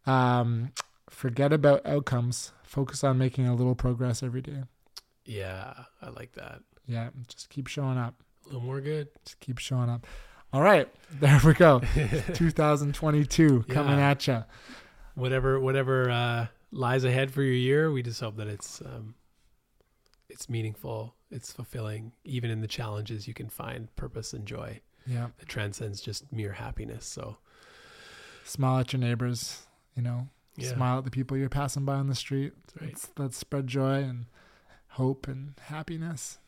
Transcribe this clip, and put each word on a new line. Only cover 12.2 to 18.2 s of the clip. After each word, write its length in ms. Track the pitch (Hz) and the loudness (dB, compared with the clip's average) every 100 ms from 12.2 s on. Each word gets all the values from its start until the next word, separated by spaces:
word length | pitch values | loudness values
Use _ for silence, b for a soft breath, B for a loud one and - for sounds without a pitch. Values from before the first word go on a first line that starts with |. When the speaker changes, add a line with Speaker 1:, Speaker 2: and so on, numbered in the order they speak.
| 147 | -2
Speaker 1:
Two 160 | 175 170 | 2 2
thousand 460 | 156 151 143 143 139 | 4 4 4 0 0
twenty-two 680 | 156 147 143 - 156 127 110 | 2 4 4 6 8 8 4
coming 300 | 131 143 143 | 0 4 6
Speaker 2:
Yeah. 100 | 143 | 6
Speaker 1:
at 140 | 139 - | 4 2
ya. 160 | 120 117 B B B B B B - | -2 -4 B B B B B B -4
Speaker 2:
Whatever, 440 | 127 131 131 135 | 0 2 2 2
whatever, 500 | 131 135 131 131 127 | 2 2 2 2 4
uh, 380 | 120 120 117 113 _ _ | 2 2 0 -2 _ _
lies 320 | - 123 131 | -4 0 2
ahead 280 | 127 127 135 | 2 2 0
for 120 | 139 | 0
your 100 | 135 | 2
year, 380 | 127 127 143 160 | 2 4 4 2
we 100 | 139 | 0
just 180 | 120 | -4
hope 180 | 113 | -6